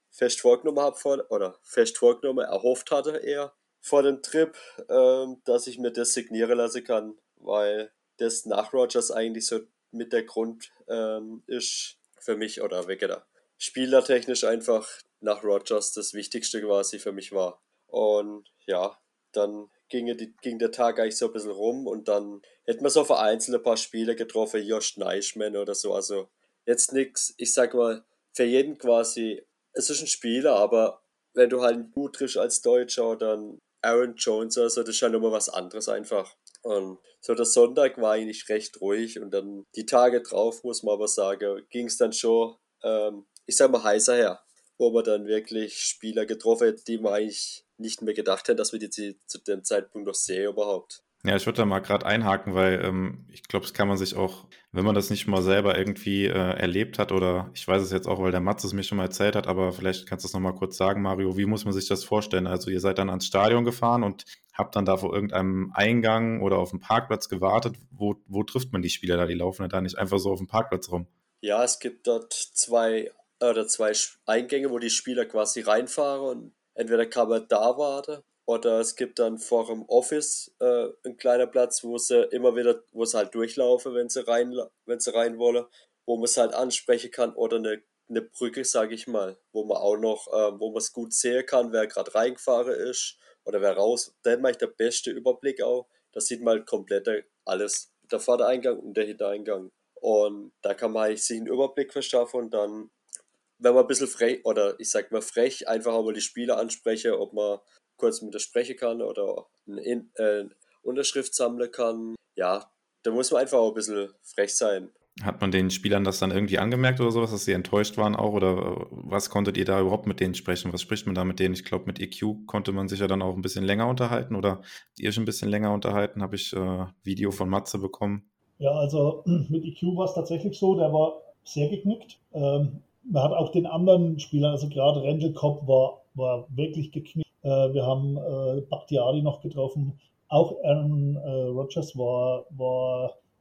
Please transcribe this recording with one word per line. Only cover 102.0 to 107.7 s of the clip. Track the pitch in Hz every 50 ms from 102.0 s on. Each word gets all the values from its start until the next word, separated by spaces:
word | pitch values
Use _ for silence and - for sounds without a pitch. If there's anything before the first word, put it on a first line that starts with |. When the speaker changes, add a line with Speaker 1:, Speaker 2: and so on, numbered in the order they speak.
| 127 - - 123 120 120 - 127
Speaker 1:
und | 117 113 117
dann | 107 104 104 107 107 110 - _ _ _ _ - - _ _ _ _ _ _ _ _
wenn | 120 123 123
man | 127 123
ein | 127
bisschen | 135 - 139 120
frech, | - - 117 120 127 127 -
oder | 113 104 107 101 101 95 -
ich | 113 -
sag | - 107 101 -
mal | 113 107
frech, | 107 - - 117 120 127 - - - -
einfach | 113 113 113 117
auch | 113 113 110
mal | 110 107
die | 107
Spieler | - - - 120 120 120 117 107
anspreche, | 113 110 - - - 113 110 110 - 117 104 95
ob | 101 -
man | - 104 104 104 101 101 _ _